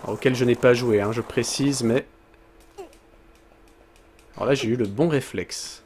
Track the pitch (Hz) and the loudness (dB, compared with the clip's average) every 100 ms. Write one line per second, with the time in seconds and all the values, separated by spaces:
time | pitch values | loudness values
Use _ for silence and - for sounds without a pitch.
0 | - 107 135 127 123 120 127 123 123 104 | -8 0 0 2 2 4 4 4 4 2
1 | 101 113 110 - 117 - 139 131 117 120 | 2 -2 -4 -4 -4 -2 -2 0 0 0
2 | - _ _ - - - - - 359 - | -2 _ _ -20 -20 -20 -20 -20 -20 -20
3 | _ - - - _ _ - _ - - | _ -20 -20 -20 _ _ -20 _ -20 -20
4 | - - - - 107 135 117 123 107 101 | -20 -20 -20 -6 0 0 0 0 -2 0
5 | 165 147 - 95 87 - - - | 0 0 -2 -8 -8 -10 -12 -16